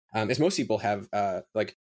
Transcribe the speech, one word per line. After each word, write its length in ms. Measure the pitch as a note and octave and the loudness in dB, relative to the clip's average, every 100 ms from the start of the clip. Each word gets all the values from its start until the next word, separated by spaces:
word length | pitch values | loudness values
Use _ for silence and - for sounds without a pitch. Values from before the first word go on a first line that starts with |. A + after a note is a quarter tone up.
| _ A2 | _ -2
Um, 160 | A2 | 0
as 80 | B2+ | 2
most 180 | E3 G3 | 2 2
people 220 | A#2 G#2+ | 0 0
have, 280 | G#2+ G2+ - | 0 -2 -2
uh, 280 | G#2 G2 F#2 - | -2 -2 -2 -4
like, 220 | A2 G2+ - | -4 -4 -6